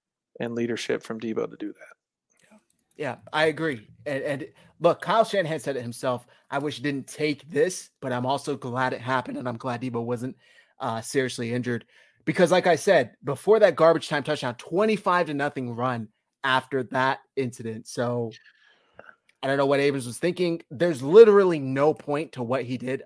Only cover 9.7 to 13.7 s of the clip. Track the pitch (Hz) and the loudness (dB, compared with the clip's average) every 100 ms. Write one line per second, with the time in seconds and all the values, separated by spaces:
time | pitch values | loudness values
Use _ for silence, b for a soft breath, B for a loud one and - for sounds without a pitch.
9.7 | 117 127 117 117 120 127 - b b b | -6 -6 -6 -4 -6 -8 -12 b b b
10.7 | - 127 113 - 139 127 - 117 123 123 | -10 -6 -6 -4 -2 -2 -4 -6 -4 -4
11.7 | 117 - b b b - - 180 180 180 | -6 -8 b b b -4 2 4 4 4
12.7 | 156 - 175 120 - 147 135 - 220 202 | 2 4 4 2 -4 -8 -4 2 6 6